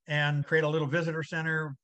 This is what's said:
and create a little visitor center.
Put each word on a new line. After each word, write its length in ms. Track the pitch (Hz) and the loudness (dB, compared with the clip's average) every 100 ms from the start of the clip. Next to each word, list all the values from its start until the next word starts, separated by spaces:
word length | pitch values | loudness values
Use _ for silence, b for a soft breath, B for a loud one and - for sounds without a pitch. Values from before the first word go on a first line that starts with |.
| - | -4
and 380 | 147 147 147 139 | 0 2 0 2
create 180 | 160 | 2
a 60 | 151 | 4
little 180 | 160 147 | 2 0
visitor 360 | 165 160 160 | 0 0 -4
center. 520 | 151 165 160 160 156 139 | -6 -4 -2 -2 -4 -10